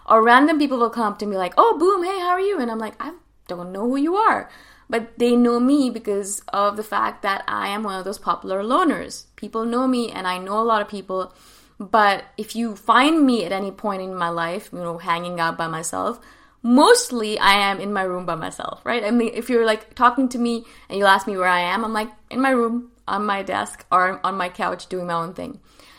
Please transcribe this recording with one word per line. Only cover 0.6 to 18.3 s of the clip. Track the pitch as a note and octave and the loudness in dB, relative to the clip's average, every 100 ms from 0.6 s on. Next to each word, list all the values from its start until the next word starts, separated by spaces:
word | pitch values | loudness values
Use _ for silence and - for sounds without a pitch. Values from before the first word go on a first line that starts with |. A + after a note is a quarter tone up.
| C#4+ B3+ | 0 0
will | A#3 | -2
come | A#3 G#3+ | -2 -4
up | G3+ | -4
to | G#3 | -6
me | F#3+ | -4
like, | F3+ - | -2 2
"Oh, | A#4 E4 | 2 4
Boom, | F4 G4+ | 2 0
hey, | F4 G4 | -2 -4
how | F4 | -2
are | F4+ | -2
you?" | G4 F#4 | -2 -2
And | A#3+ | -4
I'm | A3 | -6
like, | G#3+ - | -8 -10
"I | D4 E4+ _ _ - | -14 -14 _ _ -14
don't | F3 F3 | -12 -10
know | F#3+ A#3+ | -6 -2
who | C4+ | 0
you | D4+ F#4+ | 0 2
are." | A4 G#3 G3 - - - - | 2 0 -4 -20 -20 -20 -4
But | A3+ A3+ - | -4 -4 0
they | A#3+ A#3+ | 2 4
know | A#3+ A#3+ | 4 4
me | B3 D4 B3+ | 4 4 2
because | G#3+ G#3 G3+ G3 - - | -2 -4 -4 -4 -10 -6
of | G3+ G3+ G#3 | 0 0 -2
the | |
fact | G#3+ G3+ G#3+ G#3 | -4 -2 -2 -4
that | G3+ G3 - | -4 -4 -4
I | - G3 | -6 -6
am | G3+ | -6
one | G#3+ F#3 | -6 -6
of | |
those | F#3 F3 | -8 -8
popular | - E3+ F#3+ F#3+ | -4 -4 -4 -4
loners. | G#3 D4 F4+ G3 E2 - - - | 0 2 2 0 -6 -14 -18 -16
People | G#3 A3+ | -8 -6
know | A#3 A#3+ C4 | -2 0 0
me | B3 A3+ | 0 -2
and | - F#3 | -6 -6
I | F3+ | -6
know | F#3+ G#3 | -4 -2
a | A#3 | 2
lot | A3 | 0
of | G3+ | -2
people. | G3+ F#3 F#3 F3+ _ - - _ - | -8 -6 -6 -6 _ -20 -20 _ -16
But | G3+ A3 G3+ F#3+ - - | 0 4 4 2 -4 -12
if | G#3+ A3 | -10 -6
you | A#3 G3 | -6 -4
find | - G#3 C#4+ D#4+ C#4 | 2 4 6 6 4
me | A#3 E3+ | 4 0
at | |
any | G3 G3 | -4 -6
point | F#3+ G#3 F#3+ | -6 -6 -4
in | F#3 | -6
my | F#3 E3+ | -4 -4
life, | E3+ E3+ F#3 - | -2 -4 -6 -10
you | F3 | -10
know, | F3 E3+ | -8 -6
hanging | F#3 E3+ F3 F3 | -2 -2 -2 -2
out | E3 E3 | -4 -2
by | E3 | -6
myself, | D#3+ E3+ F#3 F#3+ A#3 - - _ _ | -6 -6 -4 -4 -6 -14 -20 _ _
mostly | A#3 B3 F4 A#4+ - A#3+ G#3+ G#3+ | 4 6 8 6 4 -4 -4 2
I | G3 | 4
am | G3+ G3 G3 | 4 2 -2
in | G3+ | -4
my | G3+ | -2
room | F#3+ F3+ | -2 -4
by | F3+ | -4